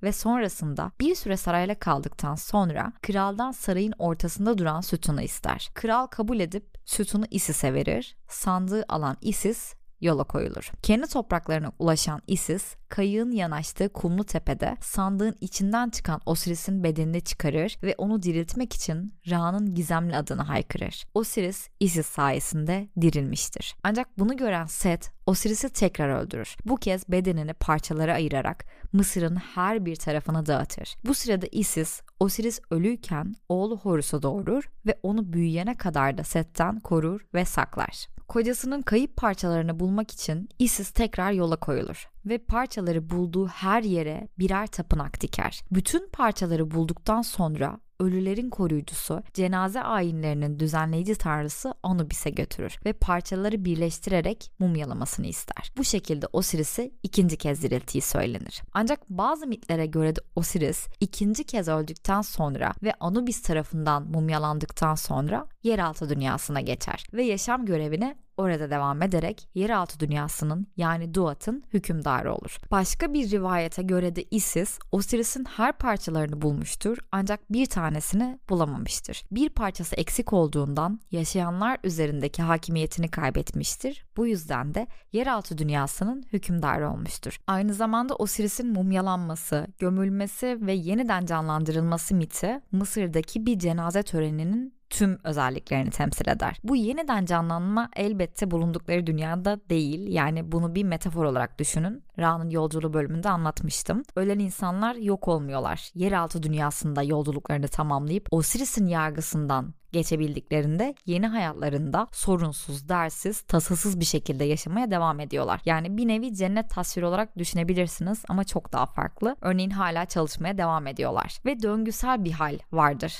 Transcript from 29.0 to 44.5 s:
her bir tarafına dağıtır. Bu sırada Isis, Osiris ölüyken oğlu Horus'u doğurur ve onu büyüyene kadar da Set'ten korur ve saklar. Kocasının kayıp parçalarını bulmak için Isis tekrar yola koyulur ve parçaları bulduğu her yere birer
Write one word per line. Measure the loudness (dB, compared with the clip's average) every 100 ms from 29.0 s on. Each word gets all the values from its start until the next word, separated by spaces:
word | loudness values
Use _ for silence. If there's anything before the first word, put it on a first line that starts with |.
| 4 2 0 0
her | -4 -2 0 0 -2
bir | -4
tarafına | -2 -2 0 0 2
dağıtır. | 0 0 -6 -10 -4 -2
Bu |
sırada | 0 2 0 0
Isis, | 0 0 0 -2 -6 -8 0
Osiris | 0 2 -2 -4 -2
ölüyken | 0 2 0 -2 -4 -4 -6 -2
oğlu | 0 0 -2
Horus'u | 2 2 2 0
doğurur | 0 -2 0 -2 -2 -2 0
ve | 0
onu | 0 0 0
büyüyene | 2 2 2 -2 -2
kadar | 0 2 2 0
da |
Set'ten | -2 -2 0 0 0 -2
korur | 0 2 2 -2 -4
ve | -2 0
saklar. | 0 0 -2 -4 -6 -12 -14 -2
Kocasının | 0 2 0 -2 -4
kayıp | 2 2 2 2
parçalarını | 0 2 2 2 2 0
bulmak | 0 0 -2
için | -6 -4 -4 -4 2
Isis | 2 2 2
tekrar | 2 2 2 2
yola | 4 4 2
koyulur | 2 0 -2 -6 -14 -10 -4
ve | -2
parçaları | 2 0 0 -2 0 0 0
bulduğu | 0 0 0 0
her | 0 2 2
yere | 2 0 0 -6 -8 0
birer | 0